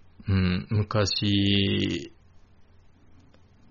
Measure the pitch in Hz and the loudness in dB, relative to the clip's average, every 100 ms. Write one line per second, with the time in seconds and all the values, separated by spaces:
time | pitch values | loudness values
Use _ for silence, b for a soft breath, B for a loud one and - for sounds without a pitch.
0 | - - - 95 90 90 - 107 101 110 | -20 -14 -2 0 2 0 -2 -2 0 0
1 | 98 - 107 101 98 101 98 101 98 87 | 0 0 0 2 4 2 2 0 -2 -4
2 | - - - - - - - - - - | -8 -20 -20 -20 -20 -20 -20 -20 -20 -20
3 | - - - - - - - | -20 -20 -20 -20 -20 -20 -20